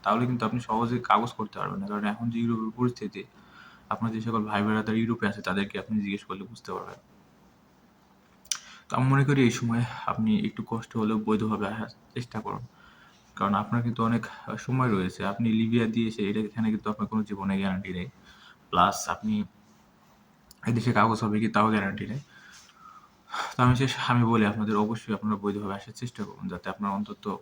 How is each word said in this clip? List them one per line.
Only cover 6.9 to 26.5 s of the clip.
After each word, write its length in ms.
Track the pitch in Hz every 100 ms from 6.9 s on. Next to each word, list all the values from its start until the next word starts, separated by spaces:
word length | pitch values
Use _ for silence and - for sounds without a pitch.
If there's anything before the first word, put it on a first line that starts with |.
| - _ - _ _ _ _ _ _ _ _ _ _ _ _ - - - - _
তো 80 | 123
আমি 100 | 131
মনে 180 | 135
করি 180 | 135 139
এই 80 | 120
সময় 340 | - 117 117 120 - -
আপনি 320 | - 110 107
একটু 240 | 107 - 110
কষ্ট 300 | 113 - 120
হলেও 220 | 107 107
বৈধভাবে 480 | 107 107 107 107 98
আসার 200 | 110 107 - -
চেষ্টা 260 | 123 120 110
করুন, 260 | 101 98 123 - - - - - - -
কারণ 180 | 101
আপনার 280 | 104 110 120
কিন্তু 220 | 117 113
অনেক, 220 | 113 117 117
আহ, 300 | - - 107
সময় 340 | - 131 127
রয়েছে। 360 | 98 92 - 98
আপনি 260 | 101 117
লিবিয়া 340 | 110 113 117 110
দিয়ে 220 | 110 113
এসে 220 | 110 101
এটা, 100 | 104
এখানে 300 | 104 113 110
কিন্তু 200 | 107 104
আপনার 180 | 104 104
কোনো 140 | 110
জীবনে 360 | 104 101 98 95
গ্যারান্টি 340 | 98 92 95
নেই, 140 | 90 107 - - - - - _
প্লাস 380 | 87 92 - -
আপনি 360 | 82 - 107 - _ _ _ _ _ _ _ _ _ _ - -
এদেশে 260 | 120 117
কাগজ 260 | 104 110 110
হবে 180 | 110 107
কি 80 | 110
তাও 220 | 104 110
গ্যারান্টি 360 | 107 98 104 110
নেই। 120 | 131 - - - - - - - - - _ - - - -
তো 60 |
আমি 140 | 123 123
শেষ, 180 | 131 - -
আমি 160 | 120
বলি 220 | 117 113 104
আপনাদের 300 | 107 104 104
অবশ্যই 380 | 107 113 -
আপনারা 220 | 104 107 101
বৈধভাবে 380 | 101 101 104
আসার 180 | 98 -
চেষ্টা 320 | - 123 -
করুন, 240 | 95 98
যাতে 220 | 95